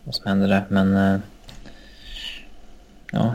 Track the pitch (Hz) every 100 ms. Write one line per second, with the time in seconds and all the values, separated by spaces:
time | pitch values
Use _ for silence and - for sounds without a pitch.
0 | - - - 98 98 98 98 101 95 98
1 | 98 95 - - - - - - - -
2 | - - - - - - - - - -
3 | - - 113